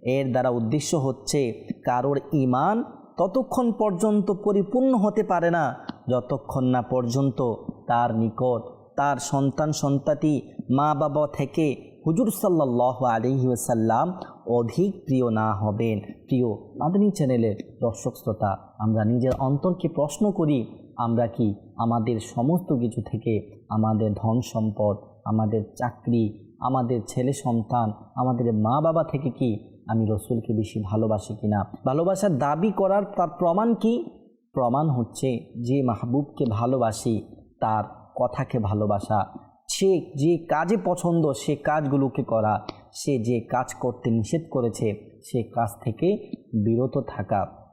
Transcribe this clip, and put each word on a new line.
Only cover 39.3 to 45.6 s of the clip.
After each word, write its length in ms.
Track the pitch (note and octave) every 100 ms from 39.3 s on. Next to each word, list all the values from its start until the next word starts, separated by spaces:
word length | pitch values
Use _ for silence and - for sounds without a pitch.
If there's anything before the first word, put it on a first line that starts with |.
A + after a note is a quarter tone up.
| - - _ _
সে 420 | - G3 F3+ - C#3+
যে 200 | D3 E3+
কাজে 400 | E3 D3+ E3 A3 F#3
পছন্দ 460 | F3 F3 E3+ D#3
সে 240 | C3+ - D3
কাজগুলোকে 680 | - D3+ C#3+ C#3 C3+ -
করা, 420 | C3 A2+ G#2+ G#2 - - -
সে 260 | - - C3+
যে 200 | A2+ A#2+
কাজ 340 | - B2 B2
করতে 380 | - B2+ A#2+ B2
নিষেধ 300 | A2+ A2 E3 E3
করেছে 680 | C#3 A#2+ - A2+ G2 - -
সে 200 | - B2+
কাজ 260 | A2 -